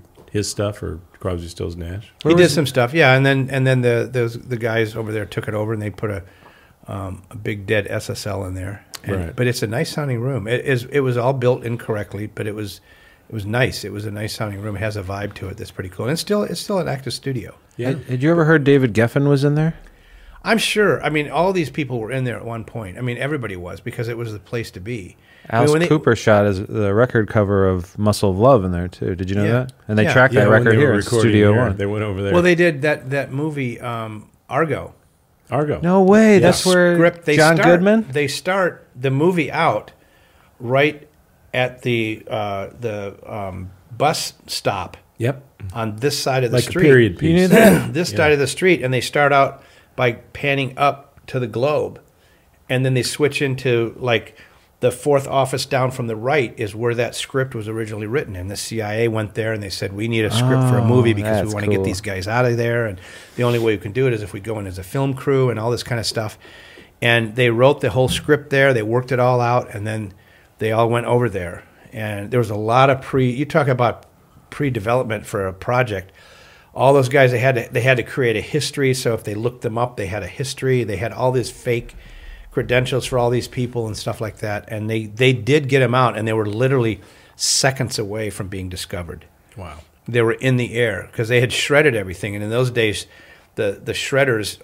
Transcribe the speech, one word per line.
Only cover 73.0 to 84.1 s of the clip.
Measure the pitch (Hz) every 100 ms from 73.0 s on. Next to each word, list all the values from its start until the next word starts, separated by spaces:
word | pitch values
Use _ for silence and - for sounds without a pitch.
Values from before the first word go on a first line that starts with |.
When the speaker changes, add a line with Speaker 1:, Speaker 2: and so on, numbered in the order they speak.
Speaker 2:
pre-, | - 135 127
you | 123 143
talk | 165 135
about | 123 117 98 - _ _ _ _
pre-development | - 147 117 101 127 117 107 -
for | 104 95
a |
project. | 92 - 123 120 95 92 - - - - - _ -
All | 127
those | 143 120
guys, | 143 127
they | 120
had | 131 120
to, | -
they | 127
had | 127 127
to |
create | - - 120 107
a |
history, | - 151 131 - 135
so | 127 127
if | 110
they | - 104
looked | 117 123
them | 117 110
up, | 123 -
they | 95
had | 104
a | 90
history. | - 131 - 135 127
They | 107 95
had | 113
all | 107 127
these | 127 104
fake | - 127 120 - - - - - - -
credentials | 135 110 123 127 165 -
for | 127
all | 120
these | 123 113
people | - 120 123 110
and | 101
stuff | -